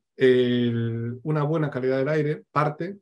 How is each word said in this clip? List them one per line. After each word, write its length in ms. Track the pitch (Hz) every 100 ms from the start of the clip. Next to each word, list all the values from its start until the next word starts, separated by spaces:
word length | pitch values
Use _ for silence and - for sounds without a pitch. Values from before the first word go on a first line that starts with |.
| _ -
el, 1040 | 131 127 123 123 120 117 117 117 117 120
una 200 | 156 156
buena 260 | 147 165 147
calidad 280 | 123 127 135
del 120 | 135
aire 340 | 156 147 156 -
parte 460 | 147 151 - 175 202